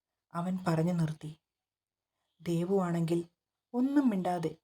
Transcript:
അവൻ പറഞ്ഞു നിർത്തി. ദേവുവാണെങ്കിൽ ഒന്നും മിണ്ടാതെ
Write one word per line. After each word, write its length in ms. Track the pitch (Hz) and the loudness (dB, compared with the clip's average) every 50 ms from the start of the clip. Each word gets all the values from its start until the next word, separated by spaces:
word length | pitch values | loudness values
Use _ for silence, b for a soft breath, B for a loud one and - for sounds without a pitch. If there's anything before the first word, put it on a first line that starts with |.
| _ _ _ _ _ _ | _ _ _ _ _ _
അവൻ 240 | 170 170 175 185 185 185 - | -8 -6 -4 -4 -4 -2 0
പറഞ്ഞു 280 | 175 160 160 165 180 | 0 2 2 2 2
നിർത്തി. 400 | 175 165 160 151 - - 156 156 156 - _ _ _ _ _ _ _ _ _ _ _ _ _ _ _ _ _ _ _ - | 2 0 0 -2 -2 -6 -12 -14 -14 -16 _ _ _ _ _ _ _ _ _ _ _ _ _ _ _ _ _ _ _ -10
ദേവുവാണെങ്കിൽ 800 | 165 175 170 165 175 185 202 196 180 175 170 170 165 160 170 170 170 - _ _ _ _ _ _ _ _ 240 | -4 -2 -2 0 0 2 2 2 2 0 0 0 0 0 0 -2 -2 -6 _ _ _ _ _ _ _ _ -2
ഒന്നും 300 | 247 262 277 285 294 269 240 | 0 0 2 4 4 4 4
മിണ്ടാതെ 420 | 202 185 175 180 180 170 165 156 - - | 2 0 0 -2 -2 -2 -2 -4 -6 -8